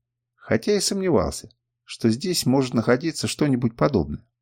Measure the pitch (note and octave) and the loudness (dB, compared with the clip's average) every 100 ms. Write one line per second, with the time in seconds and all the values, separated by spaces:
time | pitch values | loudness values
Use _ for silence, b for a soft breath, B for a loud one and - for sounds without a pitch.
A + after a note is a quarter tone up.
0 | _ _ _ _ - A2 - G#3 - G3 | _ _ _ _ -2 -2 2 0 0 -2
1 | F#3+ B2 E2+ - - _ _ _ - - | 0 2 0 -4 -14 _ _ _ -20 -2
2 | A#2 A2+ F#3+ E3+ B2+ C3+ B2+ B2 A2+ C3 | 0 2 -2 -2 2 2 2 0 2 2
3 | E3 - - - D3+ B2 B2 - D3+ A#2 | 0 -4 -6 -2 0 0 -2 0 0 0
4 | D2 - - _ | -2 -6 -14 _